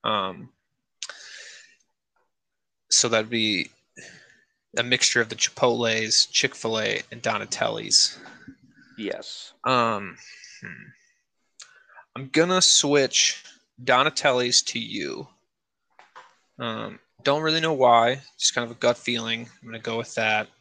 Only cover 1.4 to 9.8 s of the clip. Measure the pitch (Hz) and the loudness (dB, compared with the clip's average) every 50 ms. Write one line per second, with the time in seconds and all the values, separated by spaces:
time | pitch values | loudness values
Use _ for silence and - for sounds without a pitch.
1.4 | - - - - - _ _ _ _ _ _ _ _ _ _ _ _ _ _ _ | -20 -20 -20 -20 -20 _ _ _ _ _ _ _ _ _ _ _ _ _ _ _
2.4 | _ _ _ _ _ _ _ _ _ _ - - - 120 113 110 110 110 120 113 | _ _ _ _ _ _ _ _ _ _ 2 2 2 4 2 2 2 0 -2 0
3.4 | 110 107 104 90 - - _ _ _ _ _ - - - - - - _ - _ | 0 0 0 -2 -4 -6 _ _ _ _ _ -20 -20 -20 -20 -20 -20 _ -20 _
4.4 | _ _ _ _ _ _ - 117 120 123 127 123 - - - 123 113 110 113 - | _ _ _ _ _ _ -4 -4 0 0 0 2 2 2 2 2 0 0 -2 -4
5.4 | - - - - 139 123 117 120 120 113 110 110 110 110 110 - - - - - | -4 -4 0 2 2 2 2 2 0 0 0 -2 -2 0 2 2 2 2 0 0
6.4 | - - - - - 113 110 110 107 107 104 - - _ - 120 117 113 110 104 | 0 0 -4 -4 -6 -4 -2 -2 -2 -2 -4 -4 -6 _ -16 -6 -4 -4 -4 -4
7.4 | 104 104 - - 113 113 110 110 110 - - - - - - - - - - - | -4 -6 -4 -2 -2 -2 -2 -4 -4 2 4 4 4 4 0 -8 -20 -20 -20 -20
8.4 | - - - _ _ _ _ _ - _ _ - 107 98 - - - - - - | -20 -20 -20 _ _ _ _ _ -20 _ _ -8 -8 -6 -6 -8 -10 -14 -16 -16
9.4 | - - _ _ - 127 131 123 | -18 -20 _ _ -2 0 0 2